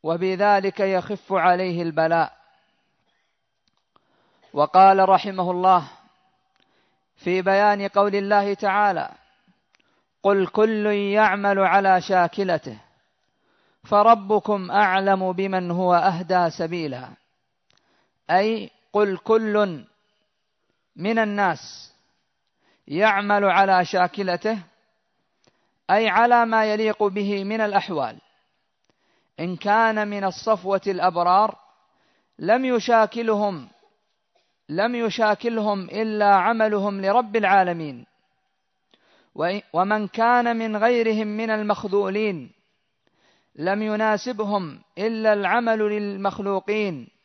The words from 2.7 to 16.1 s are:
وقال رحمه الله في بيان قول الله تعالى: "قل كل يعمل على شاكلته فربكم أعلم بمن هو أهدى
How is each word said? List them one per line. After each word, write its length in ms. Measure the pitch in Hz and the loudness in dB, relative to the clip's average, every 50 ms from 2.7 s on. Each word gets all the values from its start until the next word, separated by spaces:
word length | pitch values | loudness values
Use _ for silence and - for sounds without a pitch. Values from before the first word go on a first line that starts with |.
| _ _ _ _ _ _ _ _ _ _ _ _ _ _ _ _ _ _ _ _ _ _ _ _ _ _ _ _ _ _ _ _ _ _ _ _ - | _ _ _ _ _ _ _ _ _ _ _ _ _ _ _ _ _ _ _ _ _ _ _ _ _ _ _ _ _ _ _ _ _ _ _ _ -2
وقال 560 | 143 147 151 - 185 190 196 190 190 190 185 | -2 -2 2 6 8 8 8 8 6 6 4
رحمه 420 | 190 180 - 208 190 185 180 175 | 4 2 2 -2 -6 -4 -4 -4
الله 380 | 180 180 185 190 185 175 147 135 - - _ _ _ _ _ _ _ _ _ _ _ _ _ _ _ _ _ _ _ _ _ _ _ | -2 0 4 4 4 4 2 -2 -16 -20 _ _ _ _ _ _ _ _ _ _ _ _ _ _ _ _ _ _ _ _ _ _ _
في 260 | _ - 175 180 185 180 | _ -6 -2 -2 0 0
بيان 460 | 196 190 196 202 208 208 202 196 196 | 2 2 4 4 2 2 0 -4 -2
قول 260 | - 202 202 208 190 | 0 0 0 2 0
الله 400 | 202 196 196 208 202 202 202 202 | -2 -2 0 0 0 2 0 -4
تعالى: 560 | 196 - 202 190 208 208 202 185 160 143 - - _ _ _ _ _ _ _ _ _ _ _ _ _ _ _ _ _ _ _ _ _ - | -4 -4 -2 0 0 0 0 0 -2 -6 -8 -12 _ _ _ _ _ _ _ _ _ _ _ _ _ _ _ _ _ _ _ _ _ 0
"قل 240 | 196 202 196 190 | 0 2 2 0
كل 400 | 165 - 208 214 220 220 214 208 | -2 0 0 0 2 0 -2 -2
يعمل 720 | 208 208 202 202 196 196 214 214 202 185 202 202 202 196 196 | -2 -2 -2 -2 0 2 2 2 2 2 0 0 0 0 2
على 420 | 196 180 170 196 196 190 190 180 | 2 2 2 2 4 4 2 2
شاكلته 760 | 170 - 190 185 175 170 - - 196 185 175 151 - 139 110 104 _ _ _ _ _ _ _ _ _ _ _ _ _ _ _ _ _ _ _ _ _ | 2 0 2 2 2 0 -2 -4 -4 -2 -2 -4 -4 -10 -16 -16 _ _ _ _ _ _ _ _ _ _ _ _ _ _ _ _ _ _ _ _ _
فربكم 840 | - 208 208 208 226 233 214 196 196 214 208 - - 208 202 185 175 | 0 2 4 6 6 6 4 4 0 0 0 0 0 -2 -2 -2 -2
أعلم 640 | - 196 208 190 185 190 196 196 196 190 185 185 180 | 0 2 2 2 2 0 2 2 2 2 0 -4 -4
بمن 380 | 175 190 190 190 185 180 175 | -4 -4 -2 -2 -4 -4 -4
هو 240 | 170 175 185 180 175 | -4 -2 0 0 0
أهدى 560 | 175 - 196 | 2 2 0